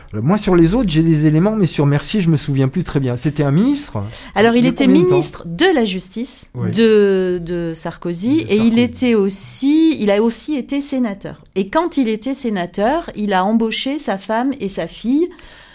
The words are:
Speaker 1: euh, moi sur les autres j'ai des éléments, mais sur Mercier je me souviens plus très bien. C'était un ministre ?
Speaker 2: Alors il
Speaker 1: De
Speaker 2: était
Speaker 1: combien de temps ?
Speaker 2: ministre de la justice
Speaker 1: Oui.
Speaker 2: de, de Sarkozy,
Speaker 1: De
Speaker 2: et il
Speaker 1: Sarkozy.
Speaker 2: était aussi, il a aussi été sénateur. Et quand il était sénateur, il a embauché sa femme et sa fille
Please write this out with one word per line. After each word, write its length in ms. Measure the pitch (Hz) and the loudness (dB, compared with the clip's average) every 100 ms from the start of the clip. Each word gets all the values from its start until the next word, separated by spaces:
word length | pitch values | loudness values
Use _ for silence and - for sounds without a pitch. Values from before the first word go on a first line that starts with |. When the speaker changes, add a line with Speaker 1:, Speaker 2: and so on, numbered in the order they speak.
| - | -12
Speaker 1:
euh, 60 | 104 | -4
moi 160 | 120 208 | 0 0
sur 200 | 208 180 | 4 4
les 180 | 165 | 4
autres 160 | 220 220 | 4 0
j'ai 140 | 156 | 2
des 220 | 165 156 156 | 2 4 4
éléments, 280 | 156 196 | 4 2
mais 120 | 220 185 | 2 0
sur 200 | - 143 | 2 0
Mercier 340 | 143 - 214 | 0 0 0
je 80 | 165 | 2
me 60 | |
souviens 320 | 151 - 135 131 | 0 0 0 0
plus 160 | 180 | -2
très 160 | 185 151 | -2 -2
bien. 180 | 131 123 | -2 -2
C'était 280 | 160 143 | -4 -2
un 80 | 143 | 0
ministre ? 500 | 147 240 285 - 110 101 - - | 2 2 0 -4 -8 -10 -12 -8
Speaker 2:
Alors 220 | - 220 233 | 2 4 4
il 80 | |
Speaker 1:
De 40 | 247 | 2
Speaker 2:
était 160 | 240 277 | 2 4
Speaker 1:
combien 160 | 320 | 4
de 40 | 359 | 4
temps ? 80 | |
Speaker 2:
ministre 300 | 359 - - 170 | 2 0 -8 -12
de 260 | 170 370 | 0 2
la 120 | 320 | 2
justice 680 | 220 185 - 220 247 - - 123 | 0 -4 -8 -8 -8 -8 -8 -6
Speaker 1:
Oui. 160 | 175 | -4
Speaker 2:
de, 680 | 175 226 214 202 190 185 180 | 2 4 6 4 2 0 -4
de 320 | 170 175 170 | -4 -6 -6
Sarkozy, 760 | 160 170 - 175 170 214 302 - | -6 -8 -8 -8 -4 0 0 2
Speaker 1:
De 40 | |
Speaker 2:
et 60 | 208 | 2
il 60 | |
Speaker 1:
Sarkozy. 180 | 226 226 | 2 2
Speaker 2:
était 340 | 240 - 247 | 0 0 0
aussi, 880 | 226 196 196 - - 269 302 320 294 | 2 2 0 0 0 2 4 2 2
il 80 | 208 | 0
a 100 | 202 | 2
aussi 360 | 233 226 - 302 | 0 -2 -6 -6
été 240 | - 277 | -4 -4
sénateur. 640 | 277 262 240 196 151 147 - | -4 -4 -4 -6 -14 -16 -10
Et 140 | 190 196 | -6 -2
quand 280 | 320 349 - | 0 0 0
il 100 | 233 | -2
était 260 | 220 262 | -2 -4
sénateur, 720 | 269 233 202 175 - 208 311 330 | -4 -4 -4 -6 -2 0 0 -4
il 180 | - 208 | -6 -2
a 120 | 190 | 0
embauché 560 | 190 226 226 220 269 294 | 2 0 0 -4 -4 -4
sa 180 | 269 196 | -4 -6
femme 320 | 196 220 262 262 | -4 -4 -2 -4
et 100 | 196 | -6
sa 200 | 196 170 | -6 -8
fille 400 | - 220 277 349 - - - - | -8 -2 0 -2 -6 -20 -20 -20